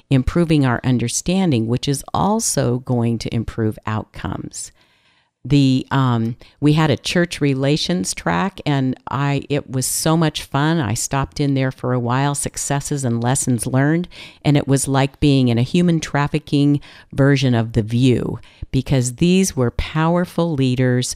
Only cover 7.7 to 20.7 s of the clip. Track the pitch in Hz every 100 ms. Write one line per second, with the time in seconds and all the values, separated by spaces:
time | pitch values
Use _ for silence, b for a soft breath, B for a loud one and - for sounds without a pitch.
7.7 | 156 - 180 185 - 170 170 185 - -
8.7 | 139 131 123 - 131 143 139 - 143 -
9.7 | 127 127 - 160 160 156 - - 139 151
10.7 | 170 113 117 - 139 139 - 143 135 131
11.7 | - 127 127 120 127 143 143 - - -
12.7 | 143 - 143 131 117 117 135 - 120 131
13.7 | 127 143 165 175 B B B 147 143 -
14.7 | 135 135 135 139 - 147 135 123 117 120
15.7 | 175 175 165 - 143 143 156 - 147 143
16.7 | 143 B B B 127 139 139 131 117 113
17.7 | 117 107 120 131 117 - - - B B
18.7 | 131 - 135 123 120 175 185 185 135 120
19.7 | - - 156 160 175 180 - 170 143 131